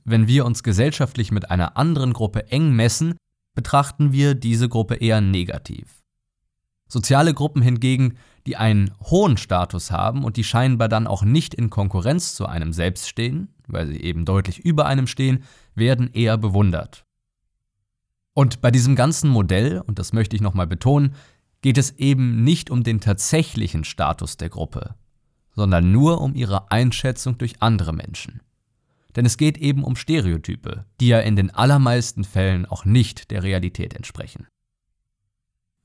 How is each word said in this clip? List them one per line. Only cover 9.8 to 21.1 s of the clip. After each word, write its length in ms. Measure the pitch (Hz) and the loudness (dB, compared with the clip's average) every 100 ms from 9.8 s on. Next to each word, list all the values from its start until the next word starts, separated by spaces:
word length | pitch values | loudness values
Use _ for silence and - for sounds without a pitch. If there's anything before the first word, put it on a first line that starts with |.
| - | -6
haben 320 | 87 98 131 | -2 -2 -2
und 140 | 123 113 | -4 -4
die 60 | |
scheinbar 440 | 110 123 131 120 113 | -2 0 2 2 0
dann 200 | 110 107 | 0 -2
auch 160 | 98 | 0
nicht 300 | 104 151 - | 2 2 0
in 160 | - 113 | -4 -4
Konkurrenz 640 | - 98 92 101 175 - - | -2 -2 0 0 -2 -4 -6
zu 100 | 98 | -6
einem 280 | 82 80 | -4 -4
selbst 360 | 82 87 87 - | -2 -2 -4 -10
stehen, 440 | - 117 147 196 _ - | -6 -4 -4 -8 _ -10
weil 200 | 90 78 | -6 -6
sie 120 | 76 | -6
eben 240 | 87 82 85 | -6 -4 0
deutlich 340 | 98 95 - | 0 0 -4
über 260 | 175 156 147 | -2 0 2
einem 220 | 135 127 | 0 -2
stehen, 360 | - 131 131 - _ _ | -2 0 0 -4 _ _
werden 380 | - 117 127 123 | -2 2 2 0
eher 240 | 107 113 110 | 0 0 0
bewundert. 680 | 107 98 104 80 - - _ _ _ _ _ _ _ _ _ _ _ _ _ | 0 2 2 2 -6 -14 _ _ _ _ _ _ _ _ _ _ _ _ _
Und 280 | - 131 - | 0 0 2
bei 80 | 123 | 2
diesem 260 | 123 123 131 | 4 4 2
ganzen 340 | 135 - 151 | 2 2 2
Modell, 500 | 117 90 92 127 180 | 2 2 2 0 -2
und 180 | - 98 | -6 -8
das 160 | 92 | -4
möchte 220 | 113 104 107 | -2 -2 0
ich 60 | |
nochmal 260 | 101 92 85 | -2 0 -2
betonen, 480 | 90 131 147 139 | 0 2 2 2